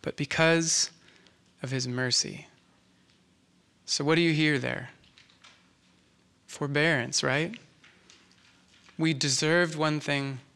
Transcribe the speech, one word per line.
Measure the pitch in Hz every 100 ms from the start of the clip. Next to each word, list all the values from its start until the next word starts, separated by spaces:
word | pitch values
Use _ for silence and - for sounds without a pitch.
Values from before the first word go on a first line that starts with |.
but | - -
because | 143 - 165 165 165 - - - - - - _ _ _
of | 127
his | 131 123
mercy. | 123 127 120 - - - _ _ _ _ _ _ _ _ _ _ _ _ _ -
So | -
what | 143 160
do |
you | 170
hear | 151 156 143
there? | 123 120 131 - _ _ _ _ - - _ _ _ _ _ _ _ _ _
Forbearance, | - 143 143 156 147 123 139
right? | 139 135 170 233 - _ - _ _ - _ _ _ _ _ - - -
We | 160
deserved | 139 147 131 156 170 175 156
one | 156 151
thing | 147 143 139 131 -